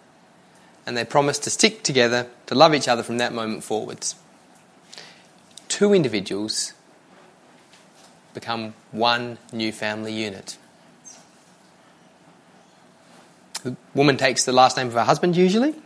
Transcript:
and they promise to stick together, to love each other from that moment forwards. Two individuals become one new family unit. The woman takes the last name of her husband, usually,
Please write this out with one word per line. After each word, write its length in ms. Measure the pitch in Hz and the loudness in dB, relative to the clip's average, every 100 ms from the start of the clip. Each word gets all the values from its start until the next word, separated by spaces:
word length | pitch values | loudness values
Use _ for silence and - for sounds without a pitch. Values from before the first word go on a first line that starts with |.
| _ _ _ _ _ _ - _ - | _ _ _ _ _ _ -20 _ -8
and 100 | 120 | -6
they 80 | |
promise 340 | 117 147 143 139 | 0 2 2 -2
to 100 | - | -6
stick 320 | - 220 220 | 2 2 2
together, 460 | - 131 120 123 120 - - | -2 2 2 2 -4 -14 -4
to 80 | |
love 200 | 127 160 | 6 6
each 140 | 147 127 | 6 4
other 140 | 117 | 2
from 160 | 113 120 | 0 -4
that 160 | 120 | -4
moment 280 | 113 110 98 | -4 -8 -8
forwards. 520 | - 110 113 123 - - _ - _ - _ _ _ - - - _ _ _ - - | -6 -6 -6 -10 -12 -12 _ -20 _ -20 _ _ _ -20 -20 -20 _ _ _ -20 -12
Two 240 | - 202 | -2 2
individuals 800 | 196 127 107 95 98 110 - - - _ _ _ - - _ _ - _ - _ _ - _ _ | 4 2 -4 -6 -8 -6 -6 -8 -12 _ _ _ -20 -20 _ _ -20 _ -20 _ _ -20 _ _
become 400 | 120 113 117 110 107 _ | -16 -10 -8 -10 -14 _
one 480 | 107 117 120 123 113 - | -2 0 0 -4 -12 -14
new 200 | 113 110 | -6 -6
family 400 | 107 107 107 110 | -4 -6 -6 -8
unit. 460 | 110 107 95 - - _ _ - _ - - - _ _ _ _ _ _ _ _ _ _ _ _ _ _ _ _ _ _ - - _ _ - | -6 -8 -8 -16 -18 _ _ -20 _ -20 -20 -20 _ _ _ _ _ _ _ _ _ _ _ _ _ _ _ _ _ _ -20 -20 _ _ -10
The 140 | 127 127 _ | -10 -12 _
woman 240 | 135 147 127 | 0 2 2
takes 260 | 135 120 | 0 0
the 80 | - | 2
last 240 | 127 127 139 | 4 4 2
name 120 | 127 | -2
of 40 | |
her 120 | 117 | 0
husband, 320 | 110 160 180 175 | 2 2 2 4
usually, 380 | 185 214 285 302 | 4 4 0 -2